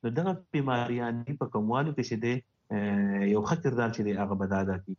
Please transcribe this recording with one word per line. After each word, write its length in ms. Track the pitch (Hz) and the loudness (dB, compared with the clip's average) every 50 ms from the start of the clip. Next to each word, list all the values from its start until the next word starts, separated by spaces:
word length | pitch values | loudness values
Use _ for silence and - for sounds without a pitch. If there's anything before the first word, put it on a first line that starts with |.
| - | -4
نو 40 | 117 | -2
دغه 220 | 113 139 170 190 185 180 - _ - | -2 0 0 0 -2 -4 -6 _ -2
بیماریانې 760 | 151 139 135 127 120 120 120 120 123 120 120 117 120 120 - - - | 0 2 2 2 2 2 0 0 -2 0 -2 -2 -4 -4 -4 -4 -4
په 80 | 135 - - | -4 -2 0
کموالو 400 | 110 107 107 113 131 143 160 147 | 0 0 2 2 2 0 0 0
کې 80 | 135 120 - | -2 -2 -2
چې 80 | 120 107 113 | -2 -2 0
دی، 100 | 117 123 127 - _ _ _ _ _ | 0 0 -2 -4 _ _ _ _ _
آه، 540 | 110 104 101 104 101 101 101 101 98 98 98 101 104 | -2 -2 0 2 2 2 2 2 2 2 2 4 4
یو 80 | 107 107 - | 2 2 2
ښه 80 | 160 165 - | 0 0 0
کردار 280 | 143 120 117 120 113 | 0 0 2 0 0
چې 120 | 113 - 107 | 0 0 0
دی، 60 | 104 104 | 0 0
هغه 220 | 98 101 101 101 | 0 0 -2 -2
به 120 | 98 98 | -2 0
دا 140 | 95 98 95 98 | 0 0 0 0
ادا 100 | 95 95 92 95 | 0 -2 -4 -4
کړي. 120 | - 95 | -8 -12